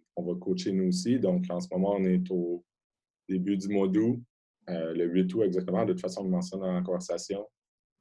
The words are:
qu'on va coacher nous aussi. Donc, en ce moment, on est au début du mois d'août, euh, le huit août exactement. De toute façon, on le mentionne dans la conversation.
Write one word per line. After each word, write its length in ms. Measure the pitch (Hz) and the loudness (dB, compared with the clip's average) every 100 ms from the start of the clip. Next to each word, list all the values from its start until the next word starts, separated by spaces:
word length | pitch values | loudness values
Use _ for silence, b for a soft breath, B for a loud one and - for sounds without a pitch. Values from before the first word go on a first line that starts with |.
| _ | _
qu'on 80 | - | -8
va 100 | 87 90 | -4 -4
coacher 340 | 92 92 104 | -2 -2 0
nous 160 | 95 92 | 0 2
aussi. 300 | 90 113 123 | 0 0 2
Donc, 260 | 95 90 90 | 2 2 0
en 120 | 90 | -4
ce 80 | 90 | -4
moment, 220 | 90 98 101 | 0 2 2
on 80 | |
est 260 | 92 90 92 | 2 2 2
au 320 | 92 87 87 - _ _ _ _ _ - | -2 -2 -4 -8 _ _ _ _ _ -4
début 280 | 95 92 101 | -2 0 -2
du 120 | 98 | 0
mois 200 | 101 98 | 2 4
d'août, 320 | 98 113 123 - _ _ _ - | 4 2 0 -6 _ _ _ -6
euh, 240 | 85 80 | -4 -2
le 100 | 82 | 0
huit 280 | 87 90 92 | 2 2 2
août 80 | 104 | 2
exactement. 420 | 101 90 92 95 | 2 0 0 0
De 80 | 117 | 2
toute 80 | 185 | 0
façon, 180 | 92 104 | -2 -4
on 20 | |
le 60 | 95 | -2
mentionne 300 | 90 90 95 | 0 -2 -4
dans 120 | 92 | -2
la 80 | 90 | -2
conversation. 640 | 90 90 90 85 - 98 107 _ _ _ _ _ | -2 -4 -4 -6 -4 -6 -8 _ _ _ _ _